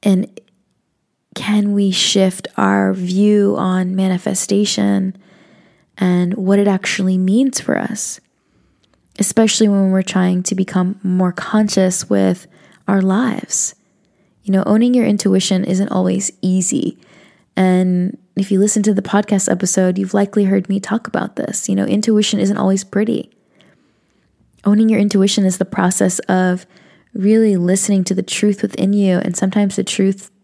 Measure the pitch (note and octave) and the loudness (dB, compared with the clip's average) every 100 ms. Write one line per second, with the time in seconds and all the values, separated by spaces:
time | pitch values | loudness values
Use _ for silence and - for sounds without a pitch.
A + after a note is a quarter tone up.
0 | G#3 F#3+ - - _ _ _ _ _ _ | 2 0 -2 -10 _ _ _ _ _ _
1 | _ _ _ - - G#3+ G3+ G3+ G3 F#3 | _ _ _ -10 -2 0 0 0 0 0
2 | - G3 F#3+ F#3 - - G3 G3 F#3+ F#3+ | 0 2 2 -2 -10 -2 0 2 0 -2
3 | F3+ F#3 G#3 G#3 G3+ G3+ F#3 F#3 F#3 F#3+ | -2 2 2 4 2 0 -2 -2 -2 -2
4 | F#3+ F3+ - F#3+ - G3+ G#3 - G3+ G3 | 0 0 -2 -6 -2 0 0 0 0 0
5 | F#3+ - _ _ _ _ _ _ _ - | -2 -8 _ _ _ _ _ _ _ -4
6 | F#3 F3+ F3 G3+ F#3+ G3+ G3+ F#3+ - - | 0 0 0 -2 0 2 2 0 -2 -2
7 | F#3 F#3 F#3 G#3+ C4+ C4+ - - - G#3 | 0 0 2 2 0 -2 -2 -2 -2 -8
8 | - - _ _ _ _ _ _ _ _ | -10 -12 _ _ _ _ _ _ _ _
9 | _ - G3+ - A3 - G#3+ G3 F#3+ F#3+ | _ -6 -2 2 0 2 2 2 2 0
10 | F#3 F#3 F3+ F3+ F3+ F#3+ F#3 F#3 F3+ G3+ | 0 -2 0 0 -4 -4 -2 -2 -2 -4
11 | F#3+ F3+ F3+ F3 - G#3+ G#3+ - F#3 F3+ | -2 0 0 -4 -2 0 2 2 0 -2
12 | - G3+ F#3+ F3+ - _ _ _ - G3 | -2 0 2 0 -6 _ _ _ -2 0
13 | F#3+ F#3+ B3+ - - - - - _ _ | 2 0 0 -4 -6 -6 -6 -10 _ _
14 | _ _ _ _ - F#3+ - G#3+ B3 B3 | _ _ _ _ -2 0 2 2 4 2
15 | A3 G#3 G3 F#3+ - F#3 F#3 F#3+ G3+ F#3 | 2 0 2 0 0 -2 0 -2 0 -2
16 | F#3 F#3 F#3+ _ F#3 F#3 F3 - - - | 0 -2 -6 _ -2 -2 -2 -2 -4 -8
17 | _ - - _ _ - F#3 F#3 F#3 F3+ | _ -20 -20 _ _ 0 2 2 2 0
18 | F3+ - _ - G3 G3 G#3 G#3+ G#3 G3 | -2 -6 _ -6 -2 2 2 2 0 0
19 | G3 G3+ G#3 G3 - F3+ F#3 - F#3 F3+ | 0 0 2 -2 0 -2 0 0 0 0
20 | F#3+ G3+ G3+ G#3 G3 G3 F#3+ G3 G3 A3 | -2 -2 0 0 2 0 0 -4 -2 -6
21 | - - G3 - - - - G3 - G3+ | -4 -6 -6 -6 -8 -8 -4 -2 0 0
22 | G#3+ G#3+ G#3 G3+ G3 G3+ F#3+ F#3+ G3 G3 | 2 2 2 0 0 0 0 0 -2 -4
23 | G#3+ A3+ - _ _ _ _ _ _ _ | -2 -4 -8 _ _ _ _ _ _ _
24 | _ _ _ _ _ _ G3+ G#3 A3 G#3+ | _ _ _ _ _ _ 0 4 4 4
25 | G#3 G3 G3 G3 F#3+ F#3 F#3 - F3+ - | 2 4 2 2 0 0 -4 0 0 2
26 | F#3+ F#3 - F#3 F#3 F3+ - _ _ _ | 0 -2 -2 0 0 -2 -6 _ _ _
27 | _ G3+ F#3+ A3 A3 F#3+ F3 F#3+ - G3 | _ -2 2 4 4 2 2 0 2 0
28 | F3+ F#3 F#3 - G#3 G3 G3+ - F#3+ G3+ | 0 -4 -4 -2 -2 0 -4 -2 0 2
29 | G3 F3+ - E3+ F#3+ G#3 G3+ G3 F#3+ - | 2 2 -2 -2 -2 0 0 -2 -4 0
30 | F#3+ G3 - _ | -2 -2 -10 _